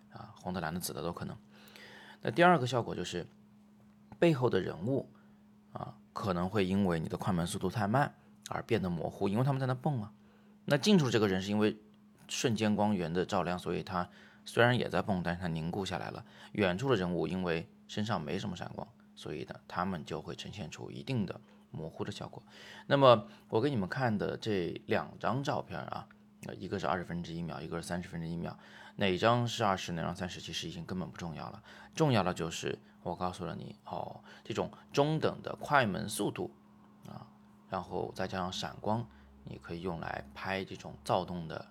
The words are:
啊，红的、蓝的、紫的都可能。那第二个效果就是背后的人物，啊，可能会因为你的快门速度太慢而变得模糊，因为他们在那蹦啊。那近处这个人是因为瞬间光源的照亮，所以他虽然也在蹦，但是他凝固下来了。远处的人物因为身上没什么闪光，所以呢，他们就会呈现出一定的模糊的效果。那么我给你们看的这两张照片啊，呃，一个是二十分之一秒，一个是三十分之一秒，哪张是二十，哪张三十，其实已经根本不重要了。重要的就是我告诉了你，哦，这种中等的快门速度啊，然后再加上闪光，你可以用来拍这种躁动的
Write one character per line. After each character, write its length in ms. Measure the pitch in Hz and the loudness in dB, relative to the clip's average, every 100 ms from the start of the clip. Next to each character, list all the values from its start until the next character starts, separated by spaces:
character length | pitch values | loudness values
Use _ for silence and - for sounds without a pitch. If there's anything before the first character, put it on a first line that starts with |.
| - | -18
啊， 200 | - - - | -16 -16 -12
红 120 | 92 | -6
的、 80 | 92 | -4
蓝 120 | 78 | -2
的、 60 | 87 | -4
紫 140 | 85 | -4
的 80 | 62 | -4
都 100 | 82 | -4
可 140 | - - | -4 -8
能。 100 | - - - - - - - - - | -10 -16 -20 -20 -20 -18 -18 -20 -6
那 100 | - | -2
第 120 | 120 | 6
二 140 | 175 165 | 8 8
个 80 | 123 | 4
效 160 | 123 | 0
果 140 | 87 82 | 0 -4
就 80 | |
是 220 | 87 90 - - - - - - - - - - | -4 -6 -8 -14 -20 -20 -20 -20 -20 -20 -20 4
背 160 | 170 | 4
后 160 | 135 120 | 6 4
的 100 | 101 | 4
人 180 | 82 78 107 | 0 -2 0
物， 240 | 139 - - - - - - - | 0 -2 -14 -20 -20 -20 -20 -14
啊， 220 | - - - - | -10 -10 -12 -14
可 200 | - 101 | -4 0
能 160 | 87 92 | 0 2
会 160 | 104 92 | 2 4
因 200 | 98 95 | 4 4
为 140 | 82 | 2
你 80 | 78 | 0
的 100 | 85 | -2
快 160 | - | 0
门 120 | 87 87 | 2 0
速 120 | 92 | 0
度 120 | 92 | -2
太 180 | 113 101 | 0 2
慢 260 | 127 147 - - - - | 2 2 -4 -20 -20 -8
而 120 | - | -8
变 180 | - 110 | 0 0
得 80 | 92 | 2
模 200 | 82 82 | -2 -4
糊， 200 | - 196 | 0 0
因 80 | 107 | 2
为 60 | |
他 80 | 139 | 2
们 80 | 131 | 0
在 60 | 131 | 0
那 80 | |
蹦 280 | 127 160 131 | 0 0 -2
啊。 100 | 101 - - - - - - | -4 -12 -20 -20 -20 -12 0
那 120 | 143 | 2
近 200 | 208 196 | 6 6
处 120 | 127 | 6
这 100 | 107 | 6
个 80 | 104 | 4
人 140 | 92 | 4
是 80 | 98 | 2
因 80 | 104 | 4
为 200 | 107 - - - - - - | 4 2 -10 -20 -20 -20 -8
瞬 280 | - 135 104 | -2 0 2
间 200 | 107 104 | 2 4
光 200 | 104 98 | 2 2
源 160 | 80 | 2
的 140 | 90 80 | 0 2
照 180 | 98 | 2
亮， 140 | 85 90 | 2 -2
所 160 | 80 | -2
以 80 | 85 | -4
他 240 | 82 90 87 - - - - | -2 -4 -4 -10 -20 -18 -2
虽 180 | - | 6
然 140 | 117 123 | 6 6
也 120 | - | 2
在 120 | 87 | 0
蹦， 200 | - 90 | 2 0
但 120 | 85 87 | 0 -2
是 60 | |
他 60 | 90 | -2
凝 240 | 80 80 | -2 -2
固 140 | 104 92 | -4 -4
下 120 | 82 | -4
来 120 | 53 | -6
了。 120 | - - - - | -10 -14 -20 -8
远 240 | - 95 90 | 2 2 2
处 120 | 135 | 2
的 60 | 107 | 4
人 180 | 90 | 4
物 140 | 85 80 | 0 0
因 160 | 92 | 0
为 240 | 87 82 - - - | 0 0 -2 -16 -8
身 180 | - 107 | -4 -2
上 160 | 92 | -2
没 160 | 73 92 | -2 -4
什 120 | 101 | -4
么 60 | 87 | -6
闪 160 | - - | -8 -10
光， 120 | - - - - | -12 -14 -20 -14
所 180 | - | -10
以 100 | 73 - | -8 -8
呢， 100 | - - | -14 -8
他 180 | - 92 | -2 -2
们 180 | 87 67 | -2 -6
就 160 | 78 | -6
会 140 | 82 - | -6 -8
呈 160 | - | -10
现 180 | 95 78 | -8 -10
出 220 | - 50 | -10 -10
一 100 | 65 | -10
定 240 | - 123 95 | -2 -2 -2
的 140 | - - - - | -6 -14 -20 -14
模 180 | - 80 | -10 -10
糊 140 | - | -6
的 80 | 104 | -8
效 160 | - - | -6 -10
果。 160 | - - - - - - | -12 -18 -20 -18 -14 0
那 100 | 139 | 8
么 300 | 135 113 - - - | 10 10 6 -16 -2
我 140 | 113 | 2
给 80 | 147 | 2
你 60 | 123 | 0
们 120 | 90 | -2
看 280 | 135 123 101 | 0 2 2
的 200 | 82 - | 0 -2
这 420 | 113 98 82 - - | 0 0 0 -4 -2
两 240 | 101 73 - | 0 -2 -4
张 220 | 92 123 | -2 0
照 200 | 139 95 | 0 -2
片 180 | - 80 | -4 -8
啊， 280 | - - - - - - - | -6 -8 -10 -20 -20 -16 -12
呃， 100 | - | -10
一 120 | 95 | -6
个 100 | 98 | -2
是 80 | 82 | 0
二 120 | 90 | 0
十 60 | |
分 200 | 85 85 | -2 -6
之 100 | 80 | -6
一 80 | 82 | -6
秒， 200 | 82 67 | -6 -6
一 60 | 76 | -6
个 140 | 82 | -6
是 60 | 80 | -4
三 140 | 87 | -6
十 60 | 87 | -6
分 100 | 85 | -6
之 80 | 82 | -6
一 80 | 85 | -4
秒， 220 | 85 85 - - - - | -6 -10 -18 -20 -16 -2
哪 200 | 101 87 | 0 4
张 300 | 110 120 120 | 4 4 2
是 160 | 110 | 2
二 120 | 104 95 | 2 2
十， 160 | - | -2
哪 80 | 85 | -4
张 140 | 85 87 | -4 -4
三 140 | 90 | -6
十， 100 | 76 | -8
其 120 | - | -8
实 160 | 80 85 | -6 -6
已 40 | |
经 140 | 82 80 | -8 -6
根 140 | 92 | -6
本 100 | 78 | -6
不 80 | - | -8
重 160 | 87 | -8
要 160 | 73 - | -8 -10
了。 140 | - - - - - | -12 -18 -20 -12 2
重 160 | 156 | 4
要 100 | 110 | 6
的 100 | 90 | 4
就 160 | 85 82 | 0 -4
是 280 | - - - - - | -2 -4 -4 -10 -10
我 120 | 95 85 | -6 -2
告 180 | 90 | -4
诉 120 | 87 82 | -4 -6
了 100 | 82 | -6
你， 200 | - - - | -10 -14 -8
哦， 360 | 82 - - - - | -8 -8 -12 -18 -16
这 100 | - | -4
种 180 | 107 87 - - | -2 -2 -6 -2
中 260 | 139 147 156 | 2 4 2
等 220 | 104 - | 0 -2
的 140 | - - | -8 -8
快 260 | - 143 110 | 2 4 4
门 220 | 87 90 | 0 -4
速 240 | - 160 | -2 -2
度 200 | - 90 - - - - - - | -2 -8 -10 -20 -20 -20 -20 -16
啊， 200 | - - - - - - | -16 -16 -20 -20 -20 -6
然 120 | 95 | -6
后 300 | 90 90 - - | -2 -4 -4 -4
再 120 | 92 | -4
加 100 | 92 | -2
上 140 | 90 | -4
闪 240 | 92 80 - | -4 -6 -4
光， 260 | 101 113 117 - - - | -2 -2 -2 -14 -20 -18
你 140 | - - | -14 -14
可 160 | - | -10
以 80 | 85 | -6
用 180 | 90 80 | -4 -4
来 240 | 80 - - | -4 -6 -8
拍 300 | - 95 95 | -10 -4 -4
这 120 | 92 - | -4 -10
种 200 | 78 - | -12 -10
躁 220 | - 104 90 | 0 0 0
动 220 | 87 80 | -6 -6
的 200 | 76 - | -10 -12